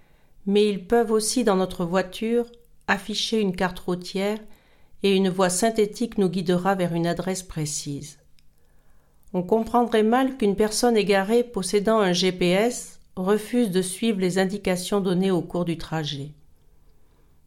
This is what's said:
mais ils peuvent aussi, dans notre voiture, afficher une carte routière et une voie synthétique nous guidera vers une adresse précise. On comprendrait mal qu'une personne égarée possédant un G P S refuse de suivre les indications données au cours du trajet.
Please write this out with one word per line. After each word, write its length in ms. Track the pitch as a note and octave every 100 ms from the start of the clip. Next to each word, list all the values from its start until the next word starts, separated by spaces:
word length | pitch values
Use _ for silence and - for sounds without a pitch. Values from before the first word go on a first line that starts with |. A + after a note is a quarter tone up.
| - _ _ - G3
mais 240 | G3+ G#3
ils 180 | G3 F3+
peuvent 240 | A#3 A3
aussi, 320 | A3 G#3+ -
dans 140 | A3+ F#3
notre 260 | F#3 -
voiture, 600 | E3+ F#3 F3+ - A3+ A#3 A#3 - _ - -
afficher 540 | G3+ - G#3 - A3
une 160 | G3+ F3+
carte 220 | F#3 F3+
routière 600 | - F3+ F3+ F#3+ G3 G#3+ G#3+ - _ _ - -
et 100 | G3
une 140 | G3 F#3+
voie 220 | F3+ F#3
synthétique 680 | F3+ A3+ A3+ G#3 - A#3 -
nous 120 | F#3
guidera 460 | F3+ E3+ F3+ F#3+ F#3+
vers 180 | E3+
une 120 | E3+ E3+
adresse 380 | E3 F3 F#3
précise. 760 | - D#3+ D3 - D3 C#3+ D3 - _ - - _ _ - - - _ _ -
On 100 | F#3
comprendrait 580 | F3+ A3 A3+ A#3+ A#3 A3+
mal 360 | G#3+ B3 C4 C4
qu'une 180 | G3+ G3
personne 400 | G#3+ G#3 A#3+ A3+
égarée 480 | F#3 G3 F#3+ A#3
possédant 560 | A#3+ G3 F#3 G#3 G3+ A3
un 140 | F#3+
G 180 | F3 F#3
P 200 | F3+ F3
S 500 | F#3 A#3 E4+ - - - -
refuse 520 | F#3 G#3+ G#3+ B3 A#3
de 120 | F3+
suivre 400 | F#3 - A3+ G3
les 180 | F#3 F#3
indications 640 | F#3+ G3+ G3 F3+ F3+ G#3
données 280 | F#3+ F3+ F#3+
au 120 | F3+
cours 240 | E3+ F3 E3+
du 120 | D#3+
trajet. 540 | - D#3+ D3+ C#3+ C#3+ - - - - - - - - _ _ _